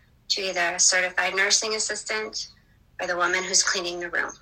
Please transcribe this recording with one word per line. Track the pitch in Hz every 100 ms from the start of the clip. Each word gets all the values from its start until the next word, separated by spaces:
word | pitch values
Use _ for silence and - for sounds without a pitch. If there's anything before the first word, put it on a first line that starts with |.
| _ _ -
to | 208
either | 190 175 175 180
a |
certified | - 185 180 - 180 185
nursing | 202 - 220 214
assistant | - 208 - 214 220 - - - _ _ _ -
or | 180
the | 175
woman | 175 185
who's | 185 190
cleaning | - 202 175 175
the | 175
room. | - - -